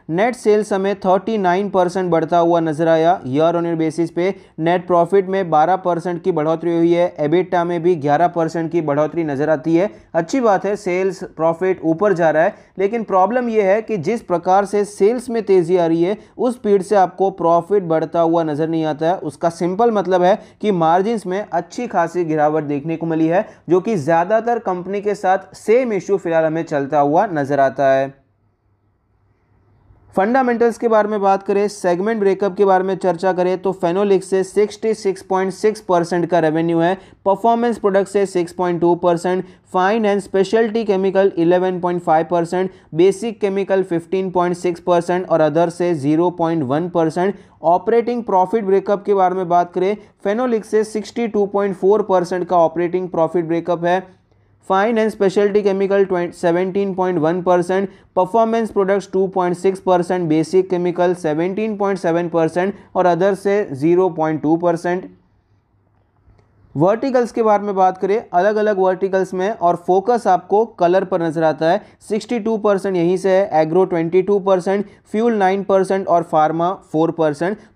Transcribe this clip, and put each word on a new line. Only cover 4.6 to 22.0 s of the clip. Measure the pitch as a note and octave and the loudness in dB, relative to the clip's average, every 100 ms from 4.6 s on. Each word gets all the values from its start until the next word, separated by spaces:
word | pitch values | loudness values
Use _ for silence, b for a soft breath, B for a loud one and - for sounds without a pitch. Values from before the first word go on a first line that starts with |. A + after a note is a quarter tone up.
| D#3+ F3+ F3+ | 0 0 2
प्रॉफिट | F3 E3+ G3 F#3 | 2 4 2 2
में | F#3+ F3 | -2 0
बारह | D#3 D#3 F#3 | 2 2 2
परसेंट | F3+ E3+ F3+ F3 | -2 -4 -4 -4
की | F#3 | -2
बढ़ोतरी | D#3+ D3+ E3 E3+ E3+ | 0 0 -2 -2 0
हुई | E3+ | 2
है, | E3+ F3 E3 | 4 2 0
एबिटा | D3 F3 F3+ F3+ | 0 2 2 0
में | E3+ F3 | 0 0
भी | E3 F3 | 0 0
ग्यारह | C#3+ D3 F3 | 2 2 2
परसेंट | E3+ D#3+ E3+ E3 | 0 -2 -2 -2
की | E3 | -2
बढ़ोतरी | D3+ C#3+ D3+ D#3+ | 0 0 0 -2
नजर | D#3 C#3 D3+ | -4 -2 0
आती | D3+ D#3 E3 | 0 2 0
है। | G#3 B B | 0 B B
अच्छी | - E3+ C4+ | -4 -2 0
बात | A#3 F#3 G3 | 2 2 0
है, | G#3 | -4
सेल्स | F#3 F3+ F#3+ F3 F#3 | -4 -2 -2 -4 -10
प्रॉफिट | - D#3+ E3 F#3 F3+ | -2 -2 0 -2 -2
ऊपर | E3 E3 G#3 | -2 0 0
जा | E3+ E3 | 2 2
रहा | D3+ | 2
है, | F3+ B B - | 0 B B -4
लेकिन | G3+ A#3 | -2 -2
प्रॉब्लम | G#3 F#3+ G3 B3 A#3+ | -2 0 2 0 -2
यह | A3 F#3+ | 0 2
है | G#3 | 0
कि | A3 G#3+ | -2 -4
जिस | D3 A3+ | -4 -4
प्रकार | - F3 F3+ F#3+ | -2 -2 2 2
से | G3+ G#3 | 2 -2
सेल्स | G3+ - G3+ B3 A#3+ | -4 0 2 2 -2
में | A#3 | -4
तेज़ी | G3+ F#3+ E3+ F#3 | 2 2 4 2
आ | E3 | 2
रही | E3 | 2
है, | F3 G#3 B - | 0 -2 B -4
उस | A#3+ | -4
स्पीड | A#3+ G#3 G3+ | -2 0 0
से | F3+ G#3 | 2 2
आपको | F3+ - F#3+ | 2 0 -2
प्रॉफिट | F#3+ E3 E3+ E3+ G3+ | 0 2 2 2 0
बढ़ता | F3 D#3+ D#3+ E3+ | 0 -2 0 0
हुआ | E3 E3+ | 2 0
नजर | D#3+ D3 D#3+ | -2 -2 -2
नहीं | D#3+ | -2
आता | D#3 D3 D#3+ | -4 -2 -2
है। | F#3 | -2
उसका | D#3 - E3+ | -6 -4 -4
सिंपल | E3 F3 F#3 A#3+ | -2 -4 0 0
मतलब | G#3 F3 F#3 | 0 0 2
है | F3+ G#3+ B _ | 2 2 B _
कि | G#3+ | -2
मार्जिन्स | F#3 D#3+ F3 G3 A#3 F3+ | 0 2 2 0 -4 -4
में | F#3 | -6
अच्छी | G#3+ E3+ F3 - A#3+ | -4 -6 -6 -8 -4
खासी | G3 | -2